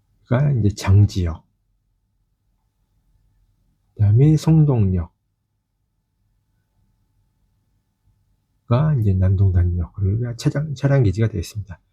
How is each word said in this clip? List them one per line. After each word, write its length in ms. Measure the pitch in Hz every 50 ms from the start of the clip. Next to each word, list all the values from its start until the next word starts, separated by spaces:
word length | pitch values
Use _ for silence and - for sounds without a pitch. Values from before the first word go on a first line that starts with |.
| _ _ _ _ _ -
여기가 180 | 120 127 147 143
이제 240 | 139 117 101 101 -
장지역, 720 | - - - 98 101 104 98 - 95 87 82 80 - _ _ _ _ _ _ _ _ _ _ _ _ _ _ _ _ _ _ _ _ _ _ _ _ _ _ _ _ _ _ _ _ _ _ _ _ _ _ _ _ _ _ _ _ _ _ _ _ _ _ _
그다음에 420 | - 107 101 104 123 139 156 156
송동역, 800 | 151 - 160 160 160 151 143 131 117 101 95 92 90 85 - _ _ _ _ _ _ _ _ _ _ _ _ _ _ _ _ _ _ _ _ _ _ _ _ _ _ _ _ _ _ _ _ _ _ _ _ _ _ _ _ _ _ _ _ _ _ _ _ _ _ _ _ _ _ _ _ _ _ _ _ _ _ _ _ _ _ _ _ _ _ _
가 280 | - 117 - 151 156 151
이제 180 | 123 107 101 95
남동단역, 800 | 92 92 95 98 92 98 92 87 92 87 87 87 87 85 -
그리고 420 | - - 98 95 101 113 120 120 117
차량, 380 | - - 147 - 139 151 156 139
차량 300 | - - 139 139 139 123
기지가 240 | 101 90 110 113 110
되어 100 | - 95
있습니다. 420 | 85 - - 107 98 - 85 - _ _